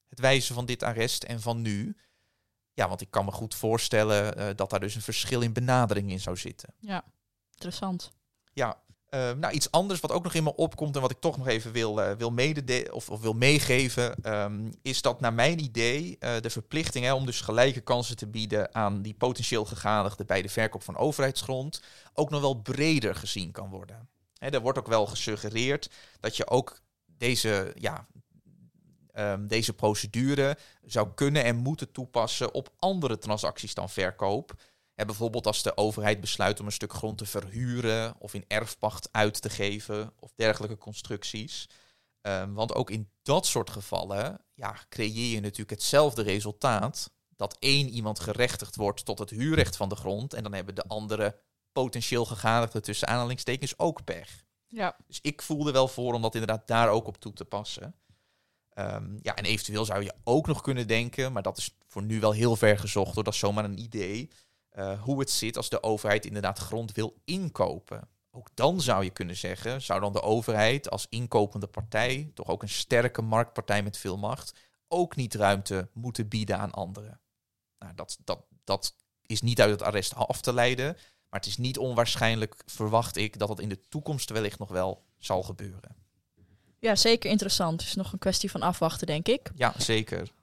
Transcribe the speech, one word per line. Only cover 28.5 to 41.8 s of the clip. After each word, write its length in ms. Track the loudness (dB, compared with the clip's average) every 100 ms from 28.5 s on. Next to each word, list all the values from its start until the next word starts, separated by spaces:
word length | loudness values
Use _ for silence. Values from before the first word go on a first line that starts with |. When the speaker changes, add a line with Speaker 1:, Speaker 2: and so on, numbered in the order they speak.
| _ -20 _ _ _ _
Speaker 1:
ehm, 360 | -4 -2 -2 0
deze 260 | 0 0
procedure 840 | 2 2 2 -2 0 2 4 2 0 -8 _ -4
zou 240 | 0 0 2
kunnen 280 | 4 4
en 120 | 4 2
moeten 360 | 0 -2 -6
toepassen 600 | -8 -4 0 0 0 -2
op 160 | -2 -6 _
andere 380 | 0 2 0 0
transacties 560 | -2 -2 -2 -4 -8
dan 160 | -6 -4
verkoop. 640 | 0 -2 0 0 0 -4 -14 _ _ _ -6
Hè, 100 | -4
bijvoorbeeld 420 | -2 -2 0 0
als 160 | 0
de 140 | 0 2
overheid 420 | 0 2 2 2
besluit 400 | 0 0 2 2
om 60 | -4
een 60 |
stuk 220 | -6 -6
grond 240 | -6 -6 -6
te 80 | -6
verhuren 880 | -6 -6 -4 -4 -2 0 0 -2 -6
of 140 | -12
in 120 | -10 -2
erfpacht 600 | -2 -2 -2 -4 -2 -2
uit 300 | 4 4 2
te 80 | -4
geven 640 | -2 -2 -2 -6 -6 -8 -12
of 120 | -14 0
dergelijke 420 | 2 2 -2 -8
constructies. 920 | -12 -12 -8 -8 -8 -8 -8 -10 -12 -16